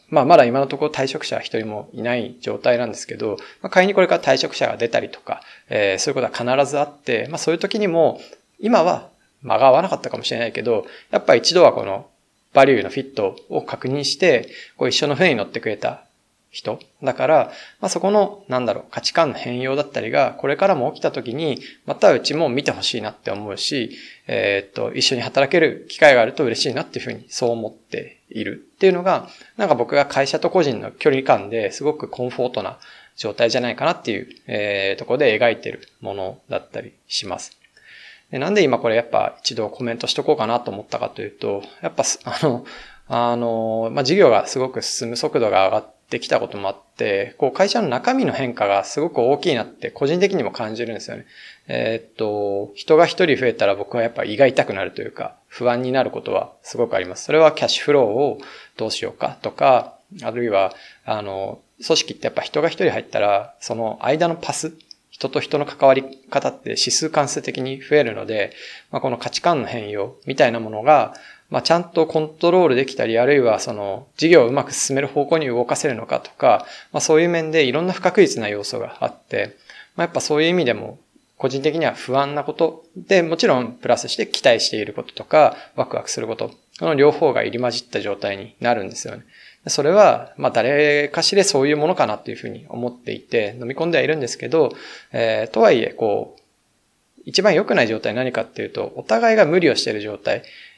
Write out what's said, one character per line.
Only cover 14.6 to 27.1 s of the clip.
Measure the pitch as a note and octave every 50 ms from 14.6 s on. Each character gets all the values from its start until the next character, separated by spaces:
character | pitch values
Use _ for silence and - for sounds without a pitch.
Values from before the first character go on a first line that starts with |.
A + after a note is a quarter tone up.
| - - _
こ | - C3
う | B2+
一 | -
緒 | - D3+ C#3+
の | C#3+
船 | D3 F#3 F3+
に | C3+
乗 | A2 G2
っ | -
て | - -
く | - A2+
れ | G#2
た | - - - - - - _ _ _ _ _ _ _ _ _
人。 | - - - - A#2 - - _ _ - C#3
だ | B2+ B2
か | C3 C3
ら、 | C3 D#3+ C#3+ A#2 - - - - - - _
ま | -
あ、 | F#3+
そ | - F3
こ | F3+ G3 G#3
の、 | G#3+ G3 G3 - - -
な | - B2+ B2+
ん | B2+
だ | A2+ G2+
ろ | - -
う、 | - -
価 | -
値 | - - -
観 | E3+ E3 C#3+
の | G#2+
変 | - - B2 B2 B2
容 | B2+ C3 C3+
だ | C#3+ C#3+
っ | -
た | - A#2
り | G#2+ A2+ C3
が、 | C#3+ C3+ A#2 - -
こ | -
れ | C#3 C#3+
か | D3 F#3+ G3
ら | F#3
も | C#3+ A#2+ D3 D#3
起 | -
き | -
た | D#3+
時 | - - - B2+ A2+
に、 | C#3+ E3 D3+ B2 - - - - _ _
ま | - -
た | - - - D3
う | A#2
ち | - - C#3+
も | D#3 E3+ C#3
見 | A#2+ C#3 D3
て | -
ほ | A2+ - -
し | - - A#2
い | G#2+
な | G#2+
っ | -
て | - - A2 G2+
思 | G2+ G#2 G#2
う | G2
し、 | - - - D3 C3+ A2+ - - - - - - - _ -
え | - G#2+ G#2 G2+ G2+ G2 -
ー | -
っ | -
と、 | A#2 A2+ A2 G#2+
一 | - -
緒 | - C3+
に | A#2+ A#2
働 | B2+ - C#3 C#3 C3+
け | - F3
る | D3+ C3+ - - - -
機 | - -
会 | D#3+ D3 C3+
が | B2
あ | A2+
る | A#2 -
と | - D3+
嬉 | A#2 A2+ - -
し | D3+
い | A2+
な | C3+ F3+
っ |
て | - - B2
い | -
う |
ふ |
う | B2